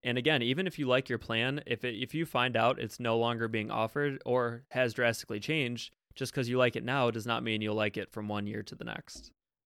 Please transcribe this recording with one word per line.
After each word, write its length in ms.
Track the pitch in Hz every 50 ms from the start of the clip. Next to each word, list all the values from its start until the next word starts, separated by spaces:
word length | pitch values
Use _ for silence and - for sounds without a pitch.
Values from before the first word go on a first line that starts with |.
| -
And 160 | 123 120 123
again, 240 | 117 147 156 139 120
even 240 | 117 131 147 190
if 120 | 185 - -
you 80 | 147
like 220 | 127 123 131 135 -
your 100 | 123 110
plan, 440 | - - 113 113 117 127 139 147 -
if 160 | - 123 107 -
it, 120 | 123 117
if 180 | 101 127 131 -
you 140 | 156 165
find 320 | 156 - 127 120 127 120 113
out 200 | 113 120 131 -
it's 220 | 120 110 - -
no 160 | 123 117 113
longer 320 | 117 117 117 120 113 117 113
being 220 | 113 110 107 110
offered 500 | 110 110 113 110 - 143 143 143 139 135 -
or 380 | - 123 127 123 120 117 117 127 _ -
has 200 | 127 127 120 110
drastically 480 | - 123 117 113 - - _ 110 107
changed, 540 | 101 - 156 160 139 120 120 113 - - _ _ _ _ -
just 200 | - 135 120 -
'cause 120 | 147 127
you 120 | 117 120 127
like 180 | 123 123 117
it 80 | 117 120
now 260 | 117 131 139 127 120
does 160 | 113 113 107
not 160 | 117 117 117 120
mean 200 | 113 110 107 107
you'll 120 | 107 107
like 220 | 107 107 107 -
it 160 | 110 95 - -
from 160 | 113 107 104
one 180 | 104 104 101
year 160 | 104 107 110 -
to 100 | - -
the 100 | 123 -
next. 460 | 117 113 - - - - - - - _ _ _ _ _ _ _